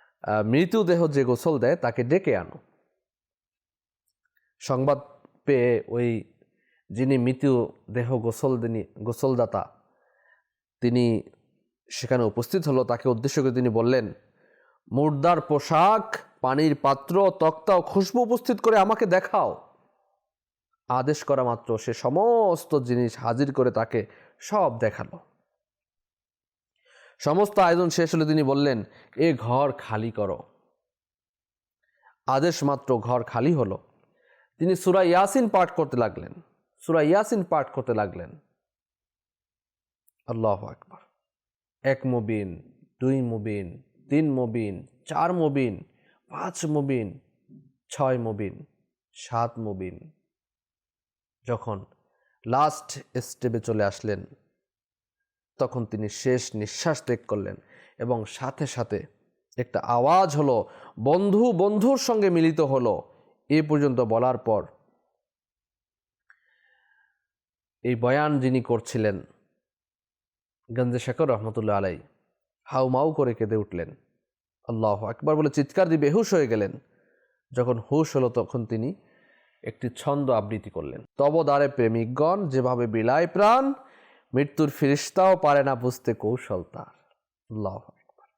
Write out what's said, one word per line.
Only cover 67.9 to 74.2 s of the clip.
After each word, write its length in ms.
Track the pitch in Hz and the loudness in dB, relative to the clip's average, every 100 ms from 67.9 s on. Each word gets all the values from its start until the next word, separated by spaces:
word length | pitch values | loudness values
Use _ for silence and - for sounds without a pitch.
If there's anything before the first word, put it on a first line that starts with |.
বয়ান 460 | 120 120 139 151 147 | -2 0 0 0 0
যিনি 220 | 131 131 | 0 0
করছিলেন, 600 | 117 117 - 120 107 95 - _ _ _ _ _ _ _ _ _ _ _ _ _ - 120 | 0 -4 -2 -2 -2 -2 -8 _ _ _ _ _ _ _ _ _ _ _ _ _ -10 -4
গঞ্জে 220 | 123 120 | -2 -2
শেখর 300 | - 120 160 | -4 -2 0
রহমতুল্লাহ 480 | 113 110 107 107 101 | 0 -4 -4 -2 0
আলাই, 220 | 98 80 - _ _ _ _ _ | -2 -6 -14 _ _ _ _ _
হাউমাউ 480 | - 135 131 127 156 | -6 -2 0 2 0
করে 220 | 151 131 | 0 0
কেঁদে 220 | 113 107 110 | 0 -2 -2
উঠলেন। 380 | 101 87 80 - _ _ | -4 -6 -10 -12 _ _